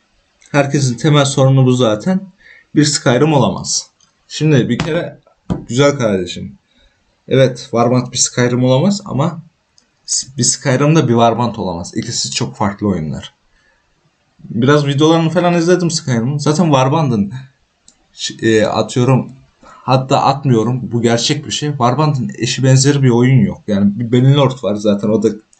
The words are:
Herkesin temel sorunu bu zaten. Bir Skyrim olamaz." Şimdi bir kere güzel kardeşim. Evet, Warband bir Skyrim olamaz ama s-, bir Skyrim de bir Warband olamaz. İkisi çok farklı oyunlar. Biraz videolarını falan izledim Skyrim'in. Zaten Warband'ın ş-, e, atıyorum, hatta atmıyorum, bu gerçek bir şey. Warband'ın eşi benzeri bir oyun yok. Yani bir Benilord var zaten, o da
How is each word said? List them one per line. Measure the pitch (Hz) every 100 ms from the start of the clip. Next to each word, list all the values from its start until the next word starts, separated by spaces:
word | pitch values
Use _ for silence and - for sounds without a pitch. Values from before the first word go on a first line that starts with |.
| _ _ _ _ _
Herkesin | 147 135 143 131 117
temel | 160 147
sorunu | 135 - 135 135 127
bu |
zaten. | 127 113 107 185 190 - _ - - _
Bir | 156
Skyrim | 147 - 139 120 156
olamaz." | 143 104 - - - - _ _ _ _
Şimdi | - 156 139 98
bir | 120
kere | - 160 - - _ _ - - -
güzel | 120 143 135
kardeşim. | 110 95 90 92 95 - _ _ _ _ _ _ -
Evet, | 127 131 -
Warband | - 117 120 127 -
bir | -
Skyrim | - - 123 123
olamaz | 127 131 185 202
ama | - 123 165 - - _ _ _ _ _ -
s-, | - - -
bir |
Skyrim | 123 - 143 127 147 160
de |
bir | 127
Warband | 117 117 107 117 101
olamaz. | 92 85 87 -
İkisi | 120 - -
çok | - - -
farklı | 104 101 104
oyunlar. | 87 78 67 - _ _ _ _ _ _ _ _ _ _ _
Biraz | - - 127 151 143
videolarını | 139 156 165 160
falan | 170 175
izledim | 175 165 180 170
Skyrim'in. | - - 117 123 147
Zaten | 151 151
Warband'ın | 170 135 131 160 143 110 101 127 - _ _ _ _ _ _
ş-, | - - - 113
e, | 110 104
atıyorum, | 107 101 127 123 127 - - _ _
hatta | - - - 131 131 277
atmıyorum, | 135 139 139 113 110 127
bu | 98 117
gerçek | 113 117 - 147 117
bir |
şey. | - 147
Warband'ın | 143 120 127 156 139 104 -
eşi | 113 -
benzeri | 131 131 139 143
bir | 131
oyun | 117 127 131
yok. | 98 - -
Yani | 98 101 104
bir | 120
Benilord | 123 135 143 131 -
var | 95
zaten, | 104 107 101 104
o | 107
da | 107 104 -